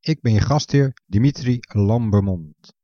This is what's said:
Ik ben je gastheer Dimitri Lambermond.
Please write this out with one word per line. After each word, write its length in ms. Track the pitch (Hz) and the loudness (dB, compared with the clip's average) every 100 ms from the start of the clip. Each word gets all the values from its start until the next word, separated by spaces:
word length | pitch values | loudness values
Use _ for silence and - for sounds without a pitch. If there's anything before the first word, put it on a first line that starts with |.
Ik 200 | - 156 | -4 -4
ben 120 | 120 | 0
je 80 | 107 | 2
gastheer 520 | 107 147 - 143 135 - _ | 2 -2 0 0 0 -4 _
Dimitri 520 | 104 131 - 127 123 - | 0 0 0 -4 -4 -4
Lambermond. 1000 | 104 101 117 113 101 98 92 78 _ - _ | -2 0 0 0 0 0 -4 -10 _ -20 _